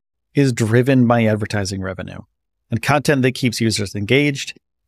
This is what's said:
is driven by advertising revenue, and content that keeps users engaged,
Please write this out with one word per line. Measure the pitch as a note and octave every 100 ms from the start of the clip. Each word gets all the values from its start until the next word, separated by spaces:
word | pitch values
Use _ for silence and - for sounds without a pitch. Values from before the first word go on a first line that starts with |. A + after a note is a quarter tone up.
| _ _ _
is | D3 C3+
driven | B2 A2 A#2+ B2+ C3 A#2
by | A#2+ A2
advertising | G#2+ G#2 G#2 F#2+ F#2+
revenue, | F#2 F#2 F#2 F2+ - _ _ _ -
and | A2+
content | - C#3+ C#3+ C3+
that | B2+
keeps | C3 B2+ -
users | A2+ G2+ G2+ G#2
engaged, | G2+ C3 D3 C#3 - - _ _